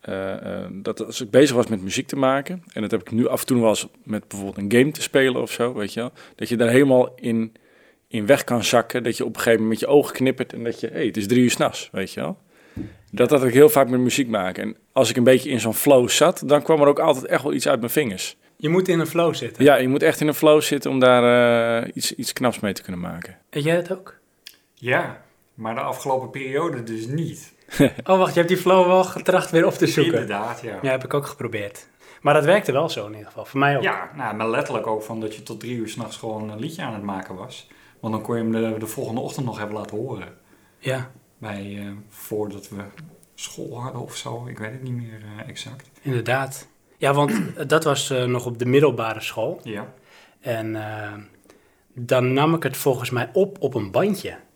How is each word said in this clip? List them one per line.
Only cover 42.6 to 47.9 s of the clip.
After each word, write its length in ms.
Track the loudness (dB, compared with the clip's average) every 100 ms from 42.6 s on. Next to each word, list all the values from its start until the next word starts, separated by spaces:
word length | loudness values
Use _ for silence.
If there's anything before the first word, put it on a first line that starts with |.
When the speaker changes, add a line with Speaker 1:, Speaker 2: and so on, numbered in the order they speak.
| -14
Speaker 3:
we 80 | -14 -14 -16 -20 -20 _
school 460 | -16 -16 -12 -12 -10
hadden 200 | -10 -12
of 140 | -12 -12
zo, 300 | -10 -10 -12
ik 100 | -12
weet 140 | -12
het 100 | -12
niet 100 | -10 -8
meer, 240 | -10 -14 -16 -16
eh, 100 | -16
exact. 420 | -14 -16 -18 -20 _
Speaker 2:
Inderdaad. 640 | -6 -4 -2 -2 -2 -10 -20 _ _ _
Ja, 160 | 0
want 180 | 2 2 0 -4
<clears throat> 140 | -8 0
dat 160 | 2
was, 260 | 2